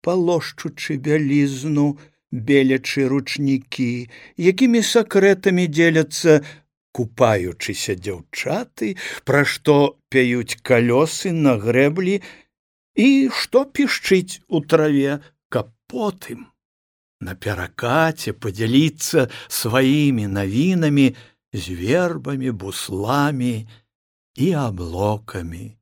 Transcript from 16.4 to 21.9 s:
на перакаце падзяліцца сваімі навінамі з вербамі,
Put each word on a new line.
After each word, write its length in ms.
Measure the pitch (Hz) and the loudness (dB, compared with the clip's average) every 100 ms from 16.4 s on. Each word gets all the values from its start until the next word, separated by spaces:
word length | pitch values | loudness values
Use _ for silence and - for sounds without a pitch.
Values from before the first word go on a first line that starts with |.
| - _ _ _ _ _ _ _ | -16 _ _ _ _ _ _ _
на 140 | 90 | -14
перакаце 960 | 92 107 92 87 - 120 143 160 156 - | -10 -8 -6 -8 -6 -2 0 0 -2 -10
падзяліцца 960 | - 113 98 113 131 156 147 - 160 120 - - | -8 -8 -4 2 2 2 -2 -2 0 0 -6 -10
сваімі 800 | - 113 127 131 147 147 120 104 | -6 0 2 2 2 2 0 -2
навінамі 840 | 98 98 107 170 180 156 143 131 - - _ _ | -4 -2 0 0 2 2 4 2 0 -20 _ _
з 220 | 104 90 | -10 -10
вербамі, 760 | 90 95 | -6 -2